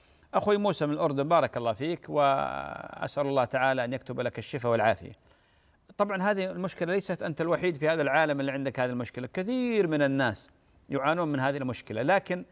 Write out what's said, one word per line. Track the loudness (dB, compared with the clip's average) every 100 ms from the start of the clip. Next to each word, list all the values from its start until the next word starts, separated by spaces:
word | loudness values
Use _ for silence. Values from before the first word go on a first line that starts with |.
| _ _ _
أخوي | 0 2 2
موسى | 2 0 -2
من |
الأردن، | 0 0 0 2
بارك | 4 2 0
الله | -2
فيك، | -2 -2 -6 -4
وأسأل | 2 4 2 0 -4 -8 -10 -12 -8 -6 -2 0
الله | 0 2
تعالى | 2 2 2
أن | -2
يكتب | -4 -6 -4
لك | -4 -4
الشفاء | -8 -4 0
والعافية. | 4 4 2 -4 -18 _ _ _ _ _ _ _ -2
طبعا | -2 0
هذه | 0 0 -2
المشكلة | -4 -6 -4 -2
ليست | -2 -2 -4
أنت | -4 -2
الوحيد | 0 2 0 0
في | 2
هذا | 2
العالم | 4 4 4 2
اللي | -2
عندك | -2 -4 -2
هذه | -2
المشكلة، | -2 -6 -8 -8
كثير | -6 -4 -2 0 2 2
من | 2
الناس | 2 2 0 -2 -10 _ _ _ -6
يعانون | -2 0 0 0
من | 0
هذه | 0 0
المشكلة، | -4 -6 -6 -2
لكن | 2 2 2 -6 -8